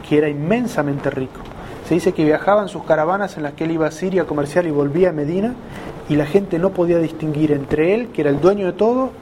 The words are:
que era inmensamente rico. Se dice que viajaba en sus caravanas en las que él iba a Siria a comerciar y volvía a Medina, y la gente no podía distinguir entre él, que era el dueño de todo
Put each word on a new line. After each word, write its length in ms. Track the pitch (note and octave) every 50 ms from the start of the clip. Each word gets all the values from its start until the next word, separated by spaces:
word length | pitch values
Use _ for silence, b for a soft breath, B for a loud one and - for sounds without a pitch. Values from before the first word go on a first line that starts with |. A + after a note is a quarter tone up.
| - -
que 100 | D#3 D3+
era 100 | D3+ D3+
inmensamente 800 | D3 C#3+ D3 E3 G#3+ B3 B3 G#3+ - - D3 C#3+ C#3 C#3 - C#3
rico. 280 | - C3+ C3 B2+ - - - - - B B B B B -
Se 80 | - D#3
dice 180 | F3 - F#3+
que 120 | F3+ - D#3
viajaba 360 | D3+ D3+ D3 - F#3+ D#3 D#3+
en 80 | G3+ F3+
sus 140 | - D#3+
caravanas 540 | - - D#3+ D#3 D3+ E3 F#3 G3+ G3+ F#3 - -
en 60 | D3+
las 100 | C#3+ C#3+
que 100 | - D#3+
él 60 | E3
iba 160 | E3 D#3+ D#3+
a 40 | D3+
Siria 320 | D#3+ - F#3 F#3+ F#3 F3+
a 20 | D#3
comerciar 400 | - D#3 D3 C#3+ C#3+ - F3+ F3
y 40 | D#3+
volvía 400 | D3 D3 C#3+ C#3+ C#3+ E3+ F#3 F3+
a 20 |
Medina, 420 | D#3+ D3 D3 D3 E3+ F#3+ G#3 A#3+ B3+ - B B B B B B B B - -
y 80 | D3
la 100 | D3 D3
gente 320 | D3 - G3 G3+ - F3 D#3+
no 120 | E3+ F#3+
podía 280 | F#3+ F#3 F3 E3+ F3 E3+
distinguir 540 | E3 D3+ - - D#3+ D#3 D3+ D3 D#3 D3+
entre 420 | D3 C#3 C3+ - D3+ D3+ D#3 F3 G3+
él, 140 | A#3 B3 A#3
que 140 | - -
era 80 | D3 D3
el 100 | C#3 C#3
dueño 260 | D3+ F#3 G3+ G3+ F#3+
de 60 | F3+
todo 380 | E3+ F3+ G#3 A3+ B3 C4 C4 B3+ - -